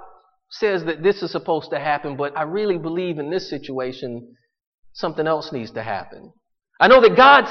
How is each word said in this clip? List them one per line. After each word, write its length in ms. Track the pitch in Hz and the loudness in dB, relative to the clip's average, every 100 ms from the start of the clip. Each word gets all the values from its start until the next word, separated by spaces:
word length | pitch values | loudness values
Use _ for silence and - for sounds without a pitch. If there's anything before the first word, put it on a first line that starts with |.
| - - _ _ _ | -20 -20 _ _ _
says 320 | - 214 185 160 | -4 -2 -2 -4
that 180 | 151 | -2
this 200 | 180 196 | 0 0
is 80 | 165 | -4
supposed 380 | 175 - 160 - | -6 -4 -4 -4
to 100 | 147 | -6
happen, 380 | 151 147 147 135 | -2 -4 -4 -6
but 200 | 143 151 | -6 -6
I 40 | |
really 360 | 156 190 208 175 | -6 -4 -2 -4
believe 400 | 160 170 180 156 | -4 -6 -6 -6
in 120 | 147 | -6
this 200 | 180 - | -6 -6
situation, 880 | 143 - 131 127 131 131 120 120 _ _ _ _ _ _ | -12 -10 -8 -8 -8 -12 -12 -16 _ _ _ _ _ _
something 340 | - 180 156 156 | -8 -8 -4 -2
else 280 | 156 - | -2 -4
needs 180 | 139 110 | -10 -10
to 100 | 117 | -10
happen. 520 | 110 98 - - - _ _ _ _ - | -8 -8 -10 -20 -20 _ _ _ _ 2
I 60 | 190 | 6
know 140 | 262 | 8
that 160 | 226 175 | 8 8
God 320 | 262 277 - | 8 8 4